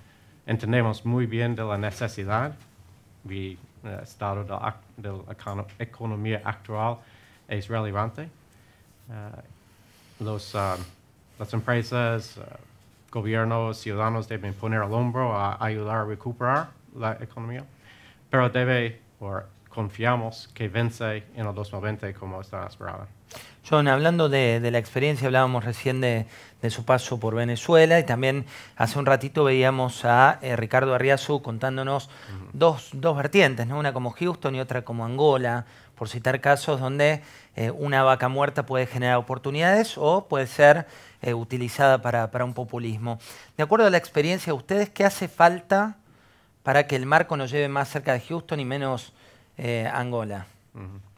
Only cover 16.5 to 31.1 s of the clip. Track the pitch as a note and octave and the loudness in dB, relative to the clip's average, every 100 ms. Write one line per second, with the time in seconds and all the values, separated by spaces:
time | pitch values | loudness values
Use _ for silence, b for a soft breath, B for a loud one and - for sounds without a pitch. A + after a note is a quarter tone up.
16.5 | C#3+ D#3+ - _ - A2 A2 A2 - A#2 | 0 -2 -12 _ -8 -6 -6 -10 -12 -12
17.5 | B2 - b b b b b _ C3 B2 | -12 -16 b b b b b _ 2 2
18.5 | B2+ B2+ B2 A#2 A2 _ _ G2 F#2+ G2 | 2 0 0 -2 -8 _ _ -10 -10 -10
19.5 | _ _ - G#2 G2+ A#2 B2 A2+ - - | _ _ -8 -6 -2 0 0 -2 -10 -18
20.5 | - G#2+ A2 A#2 A#2 A2+ G#2+ - A#2 G#2+ | -8 -4 -2 -2 -2 -6 -6 -10 -8 -6
21.5 | G2+ G2+ G2 G#2 G#2+ G2+ G2 G2 F#2+ G2 | -6 -8 -6 -6 -6 -8 -10 -12 -12 -12
22.5 | F#2+ F#2+ - F#2+ F#2+ G2 - B B B | -12 -12 -12 -12 -12 -14 -20 B B B
23.5 | B - D3+ C#3+ C3+ D#3+ E3+ D#3 C#3 A#2+ | B 0 2 4 4 4 4 4 4 4
24.5 | A#2 A#2+ A#2 A2 B2+ D3 C3+ C3 B2+ C3 | 2 2 0 -2 0 0 0 2 4 4
25.5 | B2 A2+ A2+ C3 C3 B2+ A2+ A2 B B | 2 -4 -4 -4 0 0 0 -4 B B
26.5 | B A#2 A#2 A#2 B2+ - B2 A2 A2+ A#2+ | B -6 -4 2 2 2 -4 -2 -2 -2
27.5 | A#2 - E3 D#3+ E3+ C#3+ A#2+ C3 C#3 - | -2 4 6 8 6 4 0 0 0 -6
28.5 | B B - A#2 C#3 C3+ C3 C#3 D#3 C#3+ | B B -2 -2 0 4 2 2 2 4
29.5 | C3 C3 C3 B2+ - A#2+ A#2+ C3+ - C3 | 4 4 2 -2 -2 4 8 8 6 -2
30.5 | A#2 A2 B2+ C3+ B2 C3 | -4 0 2 2 2 2